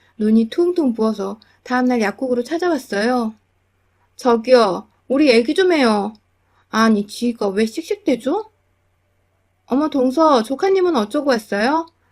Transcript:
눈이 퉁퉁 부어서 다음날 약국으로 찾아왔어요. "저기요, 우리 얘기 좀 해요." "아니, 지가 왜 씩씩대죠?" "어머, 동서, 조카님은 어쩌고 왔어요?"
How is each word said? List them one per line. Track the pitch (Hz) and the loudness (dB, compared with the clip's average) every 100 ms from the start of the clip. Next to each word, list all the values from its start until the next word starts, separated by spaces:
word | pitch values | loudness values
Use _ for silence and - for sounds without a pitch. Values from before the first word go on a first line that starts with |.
| _ - | _ -4
눈이 | 214 220 226 | 2 2 2
퉁퉁 | - 349 359 269 | 0 0 0 -2
부어서 | 226 220 196 196 208 _ _ | 0 -2 -4 -8 -12 _ _
다음날 | - 247 254 240 | -6 -2 0 0
약국으로 | 202 208 262 247 | -2 -4 -4 -4
찾아왔어요. | 247 330 359 302 - 202 226 254 226 - _ _ _ _ _ _ _ - | -4 -4 -2 -2 -4 -4 -2 -2 -4 -8 _ _ _ _ _ _ _ -6
"저기요, | 247 233 240 254 208 180 - _ - | 0 0 4 4 4 -2 -10 _ -4
우리 | 269 302 | 2 4
얘기 | 226 233 311 | 4 2 0
좀 | 370 | 2
해요." | 320 240 208 208 - _ _ _ _ _ | 2 2 0 -2 -10 _ _ _ _ _
"아니, | 220 226 208 202 | 0 2 2 -2
지가 | - 240 226 202 | -6 -6 -2 -4
왜 | 190 226 | -2 -4
씩씩대죠?" | 330 - 415 - 240 254 392 - _ _ _ _ _ _ _ _ _ _ _ - | -4 -8 -4 -2 -2 -2 -4 -6 _ _ _ _ _ _ _ _ _ _ _ -6
"어머, | 262 302 | -2 -2
동서, | 294 254 269 311 254 | 0 0 2 4 4
조카님은 | 220 269 392 381 359 277 | 0 -2 0 2 2 0
어쩌고 | 208 294 277 | -2 -2 -2
왔어요?" | 233 - 202 233 311 330 _ _ | -2 -2 -2 0 -2 -4 _ _